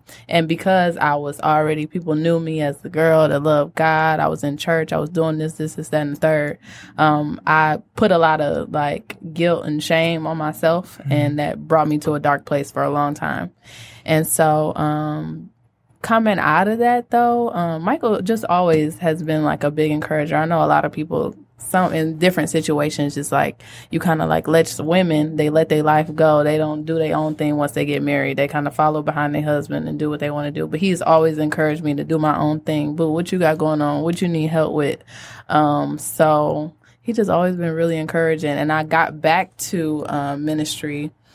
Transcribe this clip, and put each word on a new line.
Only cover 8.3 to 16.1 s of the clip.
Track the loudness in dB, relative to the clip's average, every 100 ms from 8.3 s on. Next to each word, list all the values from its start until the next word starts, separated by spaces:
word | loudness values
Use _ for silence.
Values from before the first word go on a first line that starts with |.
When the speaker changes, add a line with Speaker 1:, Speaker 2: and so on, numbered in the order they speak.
| 2
Speaker 1:
of, | 0 -2 -4
like, | -4 -2 -4 -10 -16 -10
guilt | -2 0 0
and | -2 -4
shame | 0 0 0 -2 -4
on | -4
myself, | -6 -2 0 0 -4 -10
Speaker 2:
Mm-hmm. | -2
Speaker 1:
and | 0 2 0
that | -4 -6 0
brought | 2 2
me | 0
to | -2 0
a |
dark | 0 0
place | -2 -4 -4
for | -4
a | -2
long | 0 -2
time. | -4 -6 -6 -8 -14 -20 -20 -20 -12
And | 0 0 2
so, | 2 2 2 0 -2
um, | -2 -2 -4 -6 -8 -10 -16 _ _ _ _ _
coming | 0